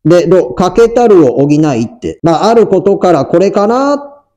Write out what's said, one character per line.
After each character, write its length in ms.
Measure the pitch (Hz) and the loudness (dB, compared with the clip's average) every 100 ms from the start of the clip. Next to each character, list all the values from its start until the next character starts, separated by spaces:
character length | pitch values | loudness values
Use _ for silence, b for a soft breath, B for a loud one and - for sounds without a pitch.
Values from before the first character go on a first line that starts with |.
で、 240 | 151 175 170 | 0 2 2
ろ、 260 | 185 - | 0 0
欠 340 | - 185 - - | -2 -2 0 0
け 20 | |
た 180 | - 240 | 0 2
る 180 | 190 139 | 4 4
を 120 | 123 | 0
補 120 | 143 | 0
い 340 | 147 156 123 | 0 0 -2
っ 160 | 113 - | -6 -8
て、 200 | 80 - | -12 -6
ま 200 | 165 156 | -2 0
あ、 60 | 185 | 0
あ 40 | 233 | 2
る 120 | 208 | 2
こ 140 | 190 | 0
と 160 | 196 196 | 0 0
か 140 | 185 | 0
ら 140 | 165 - | -2 0
こ 140 | 170 | 0
れ 120 | 196 | 0
か 160 | 196 208 | 0 -2
な 260 | 240 277 285 | -2 -2 -4
っ 280 | - - _ | -8 -20 _